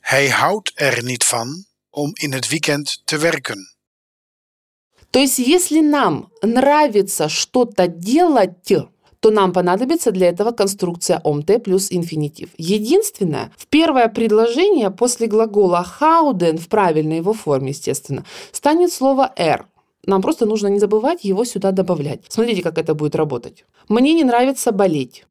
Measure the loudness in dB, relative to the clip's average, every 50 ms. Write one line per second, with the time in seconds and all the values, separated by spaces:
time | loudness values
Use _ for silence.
0 | _ -2 0 0 0 0 0 0 0 0 0 -2 -6 -8 -8 -4 -2 -2 -2 -2
1 | -4 -6 -4 -2 -2 -2 -2 -2 -4 -6 -10 -14 -18 _ _ _ _ _ _ -6
2 | -6 -6 -6 -6 -8 -6 -6 -6 -6 -4 -6 -4 -2 -2 -2 -2 -2 -8 -10 -10
3 | _ -6 -4 -2 0 -2 -2 -2 -6 -10 -12 -12 -12 _ _ _ _ _ _ _
4 | _ _ _ _ _ _ _ _ _ _ _ _ _ _ _ _ _ _ _ _
5 | _ _ 0 2 2 2 0 0 0 2 2 2 2 2 2 2 2 4 2 2
6 | 2 0 -2 -4 -8 -12 _ _ -2 0 2 2 4 4 4 4 2 2 2 0
7 | 0 0 -2 -4 -4 -2 -2 -4 -6 -2 0 0 0 0 2 0 0 0 0 -6
8 | -4 0 2 2 4 4 4 2 2 0 -2 _ _ 0 0 0 0 -6 _ _
9 | _ _ _ _ 2 4 4 4 2 2 2 0 2 2 0 0 0 -2 -2 0
10 | 0 -2 0 2 2 2 2 0 -2 -4 0 0 -2 -2 -2 -4 -4 -6 -4 -6
11 | -2 -2 -2 0 0 -2 -2 -2 0 0 0 0 0 0 -2 -2 -2 -2 -4 -4
12 | -4 -4 -4 -6 -6 -6 _ -12 -20 -20 _ -12 -4 -2 -2 -2 0 2 2 2
13 | 0 0 -4 -4 -4 -4 -2 -4 -8 -10 _ _ -10 _ 2 2 2 4 4 2
14 | 2 2 2 0 0 2 4 4 4 2 2 2 2 2 2 2 2 0 0 0
15 | -2 -2 0 -2 -4 0 2 2 0 2 2 2 2 4 2 0 -2 -4 -6 0
16 | 2 4 4 4 4 2 2 2 0 0 0 -2 -4 -2 0 2 2 2 2 2
17 | 0 0 -2 -2 -2 -2 -2 -2 -2 -2 -2 -2 -2 -4 -8 -6 -6 -6 -6 -6
18 | -6 -8 -10 -10 -10 -14 -18 -20 -20 -14 _ -2 0 0 2 4 2 0 0 0
19 | 0 0 2 2 0 -2 0 -2 0 0 0 -2 -4 _ _ _ _ _ _ _
20 | -4 -2 0 0 0 0 0 0 0 -2 0 -2 0 0 0 0 2 2 0 0
21 | 0 0 -2 -2 -2 -4 -2 -2 -2 -4 -4 -4 -2 -2 0 0 0 -2 -2 -4
22 | -4 -6 -8 -10 _ -10 -4 -2 -2 0 -2 -2 -4 -4 -4 -4 -2 -2 -2 -2
23 | -2 -4 -2 -2 -2 -2 -4 -8 -10 -12 -20 _ _ _ _ _ _ _ 0 2
24 | 4 4 4 2 2 2 2 2 2 2 0 -2 -2 -2 0 2 2 2 2 0
25 | -4 -6 _ -20 _ _